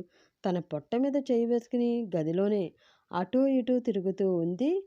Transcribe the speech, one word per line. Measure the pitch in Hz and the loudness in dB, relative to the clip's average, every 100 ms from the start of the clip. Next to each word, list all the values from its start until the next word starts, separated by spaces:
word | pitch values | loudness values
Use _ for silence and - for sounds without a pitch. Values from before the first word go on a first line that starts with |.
| 170 _ _ _ | -8 _ _ _
తన | 196 175 | -2 -2
పొట్ట | - 151 - 240 | -4 -10 -4 0
మీద | 277 277 | 0 0
చేయి | 269 233 233 | 0 0 2
వేసుకుని | 240 - 240 240 240 208 | 0 -2 -2 0 -2 -2
గదిలోనే | 170 156 175 202 208 165 _ _ _ _ | -2 0 0 2 0 -2 _ _ _ _
అటూ | 180 180 254 269 | -6 0 2 4
ఇటూ | 262 233 254 | 2 2 0
తిరుగుతూ | 240 196 190 190 190 175 | 0 -2 -2 0 0 2
ఉంది | 170 180 277 381 | 0 0 0 -2